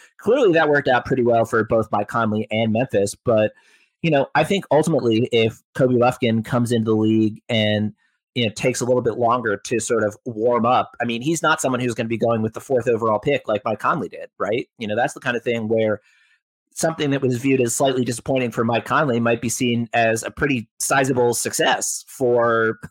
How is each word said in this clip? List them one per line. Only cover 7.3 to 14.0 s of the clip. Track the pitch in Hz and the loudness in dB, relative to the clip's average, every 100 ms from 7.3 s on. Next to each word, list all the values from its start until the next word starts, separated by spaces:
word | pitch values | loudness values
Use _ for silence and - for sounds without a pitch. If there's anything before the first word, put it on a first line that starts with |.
| 110 - | -2 -4
and, | 113 107 104 104 - _ _ _ 127 | 0 2 0 -2 -6 _ _ _ -4
you | 113 | -2
know, | |
takes | - 131 123 | -2 -2 -2
a | |
little | 127 127 | 0 0
bit | 120 107 | 0 0
longer | 117 123 113 101 | 2 2 0 -4
to | - 113 | -2 -4
sort | - 117 | 0 0
of | 107 104 | 0 -4
warm | 131 107 120 120 | -10 -2 0 2
up. | 117 127 95 - | 2 2 0 -4
I | |
mean, | 120 117 | -6 -4
he's | 139 165 | -4 -2
not | 160 156 | 0 0
someone | 135 123 | -2 -2
who's | 123 | -2
gonna | 113 113 | -4 -4
be | 113 | -2
going | 120 113 | 0 0
with | 110 | -2
the | - | -6
fourth | - 127 123 | -4 -2 0
overall | 113 113 104 | 0 0 0
pick | 143 139 - | 0 -2 -2
like | 104 | -4
Mike | 117 107 | -4 -4
Conley | 131 165 | -2 -2